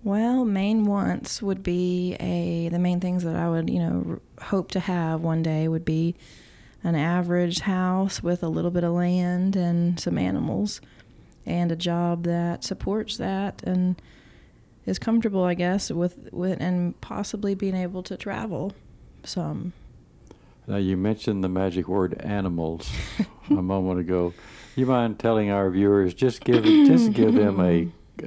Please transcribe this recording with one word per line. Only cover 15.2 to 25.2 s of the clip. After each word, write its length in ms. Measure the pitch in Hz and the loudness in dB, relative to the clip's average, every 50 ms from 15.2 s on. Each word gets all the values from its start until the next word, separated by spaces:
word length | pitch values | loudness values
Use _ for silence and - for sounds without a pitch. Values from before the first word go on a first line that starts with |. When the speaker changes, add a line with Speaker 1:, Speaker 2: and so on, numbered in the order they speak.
| 220 226 196 190 180 | 0 0 0 0 0
Speaker 1:
I 80 | 180 175 | 0 0
guess, 360 | 175 175 175 185 202 - - | 0 0 0 0 -2 -2 -4
with, 440 | 170 170 175 180 175 - - - - | -2 -2 -2 -2 -4 -6 -20 -12 -8
with, 260 | - 180 185 190 - | -4 -4 -4 -2 -2
and 400 | - 180 180 180 175 175 175 - | -2 -2 0 0 0 -2 -4 -6
possibly 560 | - - - - 208 - - 202 202 202 196 | -12 -12 -8 -8 -8 -6 -6 -6 -4 -4 -4
being 180 | 190 - 196 190 | -2 -2 -4 -2
able 300 | 185 185 180 185 185 185 | -2 -4 -4 -6 -8 -10
to 140 | - 190 - | -10 -10 -10
travel 560 | - 214 202 - 226 220 185 135 151 196 196 - - - - - - - - - - | -8 -8 -8 -6 -6 -6 -6 -6 -6 -8 -8 -12 -20 -20 -20 -20 -20 -20 -20 -20 -14
some. 480 | - - - 170 156 151 - 180 180 - - - - - - - _ - - - - - - _ - - _ - - | -8 -6 -4 -4 -4 -4 -6 -6 -8 -10 -12 -20 -20 -20 -20 -20 _ -20 -20 -20 -20 -20 -20 _ -20 -20 _ -6 -2
Speaker 2:
Now, 80 | 101 | 0
you 220 | 101 98 92 95 92 | 0 2 2 2 2
mentioned 440 | 95 104 110 107 - - 107 98 | 2 0 0 0 -2 -2 -2 0
the 80 | 95 95 | 0 -2
magic 380 | 92 92 95 95 85 90 85 78 | 0 0 0 0 0 -2 -2 0
word 320 | 92 101 92 90 80 - | 0 0 2 0 0 -4
animals 720 | - 87 104 101 95 95 87 85 82 80 82 82 - - - - - - - - | -6 -4 -4 -2 -2 -2 -2 -2 -2 -4 -4 -6 -8 -8 -8 -8 -8 -8 -4 -6
Speaker 1:
<laughs> 280 | 208 - - - - - | -6 -6 -6 -20 -2 0
Speaker 2:
a 120 | 294 - | 0 0
moment 400 | 92 92 95 98 92 92 92 90 | 2 0 0 0 0 0 0 -2
ago. 320 | 87 80 92 90 87 87 87 - - - - - - - - | 0 0 2 2 2 0 -2 -6 -20 -20 -20 -20 -20 -12 -2
You 100 | - 131 | 0 2
mind 340 | 127 131 123 117 117 107 - | 2 4 2 2 0 -2 0